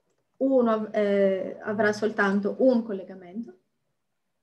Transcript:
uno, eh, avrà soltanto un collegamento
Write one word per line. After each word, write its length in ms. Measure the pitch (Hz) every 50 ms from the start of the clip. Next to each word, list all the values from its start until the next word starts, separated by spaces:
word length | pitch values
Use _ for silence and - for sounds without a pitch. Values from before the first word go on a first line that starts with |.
| _ _ _ _ _ _ _ -
uno, 540 | 262 269 269 254 240 226 220 220 214 208
eh, 640 | - 214 208 202 202 202 196 190 190 190 - - - -
avrà 300 | - - 214 208 214 208
soltanto 640 | 208 - - 214 220 - 202 196 196 202 196 202 - -
un 240 | 247 262 247 226
collegamento 760 | 220 220 196 190 180 - 190 185 180 175 180 220 233 - - _ _ _ _ _ _ _ _ _ _ _ _ _ _ _ _ _